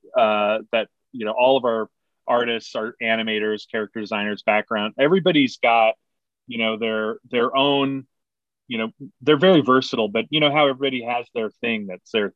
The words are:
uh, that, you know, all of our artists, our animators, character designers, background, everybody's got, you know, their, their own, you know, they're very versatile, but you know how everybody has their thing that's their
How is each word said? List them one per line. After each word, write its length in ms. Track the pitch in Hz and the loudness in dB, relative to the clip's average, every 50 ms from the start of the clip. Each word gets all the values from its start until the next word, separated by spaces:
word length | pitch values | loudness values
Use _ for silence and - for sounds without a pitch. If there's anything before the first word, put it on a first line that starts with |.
| _ - - | _ -4 0
uh, 440 | - 113 107 107 104 104 104 107 110 107 - | 2 2 2 2 2 0 0 0 -2 -4 -2
that, 160 | - 113 107 - _ _ _ _ | -2 -2 -2 -4 _ _ _ _
you 140 | - 123 110 | -12 -8 -6
know, 60 | 107 | -6
all 260 | 110 120 123 131 135 131 | 0 2 2 4 4 2
of 80 | 120 | 2
our 240 | 120 113 110 107 - _ _ _ _ _ _ _ - | 0 -2 -2 -4 -6 _ _ _ _ _ _ _ -2
artists, 480 | 123 120 120 120 117 113 - - - | 0 0 0 -2 -4 -6 -6 -8 -8
our 180 | 120 110 117 - _ | -6 -6 -8 -8 _
animators, 640 | 120 113 113 113 110 110 110 107 107 107 107 104 - - | -2 -2 -2 -2 -2 -2 -2 -2 -2 -2 -4 -4 -8 -8
character 300 | - 113 107 98 _ 117 | -6 -6 -6 -6 _ -10
designers, 440 | 107 98 110 104 104 104 104 - - | -8 -6 -4 -4 -4 -4 -6 -2 0
background, 500 | - 104 107 - - 117 104 104 107 - - | 0 0 0 0 -2 -4 -4 -4 -4 0 0
everybody's 580 | 135 151 180 196 160 180 170 147 135 120 - - | 2 4 4 2 2 2 2 4 2 2 0 -2
got, 380 | - 120 117 117 113 110 - - _ _ _ _ _ _ _ _ _ | 0 2 4 4 4 2 2 -2 _ _ _ _ _ _ _ _ _
you 140 | - 120 117 | -14 -8 -4
know, 180 | 113 110 110 107 | -4 -4 -2 -4
their, 400 | 113 113 110 110 107 107 113 - - 123 | -4 -4 -2 -2 -4 -4 -6 -8 -12 -6
their 240 | 131 120 117 123 131 135 | -2 -2 -2 0 0 0
own, 480 | 139 143 143 139 139 139 139 135 131 _ _ _ _ _ _ _ _ _ _ _ _ - | 2 2 2 0 0 -2 -4 -8 -10 _ _ _ _ _ _ _ _ _ _ _ _ -10
you 100 | 123 113 | -6 -6
know, 140 | 113 110 - _ 139 - - _ | -6 -6 -8 _ -20 -20 -20 _
they're 140 | 127 143 151 | 2 2 4
very 260 | 139 180 190 190 156 | 6 6 6 6 6
versatile, 460 | 123 123 127 131 127 - - 117 110 104 | 4 4 4 2 2 0 -2 -2 -2 -2
but 180 | 101 113 113 - | -2 -4 -4 -2
you 100 | 147 156 | -2 0
know 120 | 151 147 | 0 2
how 160 | 139 156 147 139 | 2 2 2 2
everybody 340 | 131 127 139 139 131 123 | 0 -2 -4 -4 -4 -4
has 240 | 113 117 120 123 117 - _ | -6 -6 -6 -6 -6 -8 _
their 160 | 120 110 104 | -6 -6 -6
thing 380 | - _ - 117 113 107 104 98 | -8 _ -6 -4 -4 -4 -6 -10
that's 240 | 92 92 _ - | -14 -16 _ -4
their 180 | - 110 101 95 - | -2 -2 -2 -2 -4